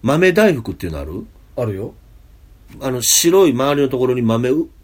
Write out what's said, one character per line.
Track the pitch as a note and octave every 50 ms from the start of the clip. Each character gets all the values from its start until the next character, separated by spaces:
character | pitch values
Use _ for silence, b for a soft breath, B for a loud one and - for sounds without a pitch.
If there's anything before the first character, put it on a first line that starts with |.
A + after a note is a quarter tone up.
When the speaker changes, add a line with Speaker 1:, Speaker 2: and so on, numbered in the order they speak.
Speaker 1:
豆 | - C#3 C#3+ D#3 F3+ F#3
大 | F3 G#3 G#3+ G#3 E3+
福 | B2 A2+ -
っ | E2+
て | - -
い | E2+
う | D#2+
の | C#2+
あ | C#2+
る？ | D2 D#2+ G2 A3 - - - - _ -
Speaker 2:
あ | - B2
る | A2 G2+
よ。 | F#2+ G#2+ C#3+ - - _ - - - - - - - - - - - - - - -
Speaker 1:
あ | C3+ C3+
の、 | B2+ B2
白 | A2+ - - - - E3+ F3 G3 F#3+
い | D#3+
周 | A#2+ B2 C3+ C#3+ C#3+
り | C#3+
の | C#3+ C3
と | - B2
こ | B2+
ろ | B2 B2
に | B2
豆 | A#2+ A2+ A2+ A#2 A#2+ B2+
う | C3+ D#3 E3 - _ _